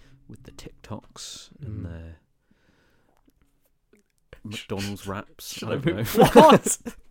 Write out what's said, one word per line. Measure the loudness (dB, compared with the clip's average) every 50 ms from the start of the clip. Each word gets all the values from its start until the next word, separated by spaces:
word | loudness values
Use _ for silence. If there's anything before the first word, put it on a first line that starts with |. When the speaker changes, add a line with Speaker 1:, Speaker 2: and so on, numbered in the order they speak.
| -20 -20 -20 -20 -20 -20
Speaker 1:
with | -20 -20 -20
the | -20 -20
TikToks | -20 -20 -20 -20 -20 -20 -18 -18 -18 -18 -20 -20 -18 -18 -18 -18 -20 -20 -20 -20 -18
and | -16 -14 -12 -12
Speaker 2:
Mm. | -12
Speaker 1:
their | -12 -12 -14 -16 -18 -20 -20 _ _ _ _ _ _ _ _ _ _ _ _ _ _ _ _ _ _ _ _ _ _ _ _ _ _ _ _ _ _ _ _ _ _ _ -20 _ _ _ _ _ _ -20 -18 -16
McDonald's | -14 -14 -12 -10 -10 -8 -8 -6 -8 -8 -10 -10
wraps. | -10 -10 -10 -10 -14 -18 -20 -16 -16 -14
Speaker 2:
Should | -10 -8 -6
Speaker 1:
I | -4
Speaker 2:
I |
Speaker 1:
don't | -2 -2 -2 -2
Speaker 2:
move? | -2 -4 0 2
Speaker 1:
know. | 4 4
<laughs> | 6 8
Speaker 2:
What? | 10 10 10 8 6 4 0 -6 -6 -8 -12 -16 -16 -18 -20